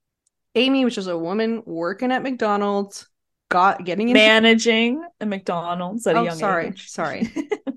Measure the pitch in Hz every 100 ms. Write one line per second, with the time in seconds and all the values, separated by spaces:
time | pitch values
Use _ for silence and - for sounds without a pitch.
0 | _ _ _ _ _ 233 262 269 247 220
1 | 185 170 165 208 226 226 170 165 170 196
2 | 254 254 269 247 214 202 202 202 196 -
3 | - _ _ _ - 180 190 - 180 180
4 | 233 233 220 220 226 226 233 220 233 294
5 | 339 - 214 196 190 170 170 175 180 226
6 | 208 165 175 160 202 170 160 - - -
7 | 156 - 226 320 - - 269